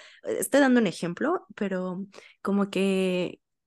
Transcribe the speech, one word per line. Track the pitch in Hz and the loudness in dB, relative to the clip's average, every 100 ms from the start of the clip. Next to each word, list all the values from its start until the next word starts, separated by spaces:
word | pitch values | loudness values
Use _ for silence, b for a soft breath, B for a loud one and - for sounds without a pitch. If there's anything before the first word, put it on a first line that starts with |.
| B B | B B
eh, | - - | -6 -4
estoy | - 269 | 2 4
dando | 269 247 | 6 4
un | 208 | 2
ejemplo, | - 170 170 262 370 - - | -2 -6 -4 -4 -4 -8 -8
pero | 202 190 185 180 196 B B _ | -6 -4 -6 -8 -12 B B _
como | - 202 202 | -2 0 0
que, | 185 196 190 185 180 175 - _ _ | 0 0 2 0 0 -4 -8 _ _